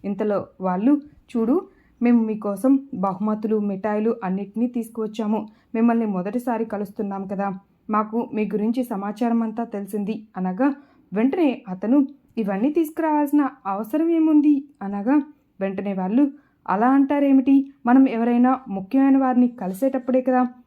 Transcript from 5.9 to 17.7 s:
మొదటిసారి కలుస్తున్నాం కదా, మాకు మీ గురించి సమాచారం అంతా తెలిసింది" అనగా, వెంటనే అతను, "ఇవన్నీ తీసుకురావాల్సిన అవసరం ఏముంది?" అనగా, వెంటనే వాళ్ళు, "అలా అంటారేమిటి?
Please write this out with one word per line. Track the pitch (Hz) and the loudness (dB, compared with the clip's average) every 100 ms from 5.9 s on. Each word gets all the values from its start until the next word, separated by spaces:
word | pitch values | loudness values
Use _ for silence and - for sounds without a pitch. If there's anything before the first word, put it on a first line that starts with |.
| 233 220 | 2 -2
మొదటిసారి | 185 180 240 247 226 226 | -4 -4 -6 -4 -4 -4
కలుస్తున్నాం | 202 202 - 208 196 196 | -6 -8 -8 -8 -8 -8
కదా, | 196 196 190 _ _ - | -6 -6 -8 _ _ -4
మాకు | 214 214 226 240 | -2 -2 -4 -4
మీ | 214 208 | -4 -2
గురించి | 208 214 240 | -2 -2 -2
సమాచారం | 247 202 208 208 240 233 | -4 -6 -6 -4 -2 0
అంతా | 226 220 | -2 -6
తెలిసింది" | 233 202 196 214 196 220 - 190 | -8 -8 -8 -6 -6 -8 -10 -6
అనగా, | 185 185 277 277 _ _ _ | -6 -2 -2 -2 _ _ _
వెంటనే | 190 247 370 302 240 - | -2 0 2 0 -2 -10
అతను, | 185 214 285 269 - _ - | -8 2 2 2 -6 _ -6
"ఇవన్నీ | 208 196 262 | -4 0 0
తీసుకురావాల్సిన | 320 311 320 320 302 285 294 269 - 196 | 0 -2 -2 0 0 2 2 0 -4 -8
అవసరం | 196 202 302 330 | -6 -4 -2 0
ఏముంది?" | 330 320 302 294 285 285 _ | 2 4 6 4 2 -2 _
అనగా, | 196 202 202 294 294 _ _ _ | -8 -4 0 0 0 _ _ _
వెంటనే | 196 190 202 | -6 -4 -6
వాళ్ళు, | 190 185 233 285 - _ _ - | -4 0 2 2 -2 _ _ -4
"అలా | 190 247 | 0 4
అంటారేమిటి? | 269 277 285 285 269 262 277 269 | 4 4 2 4 4 6 4 2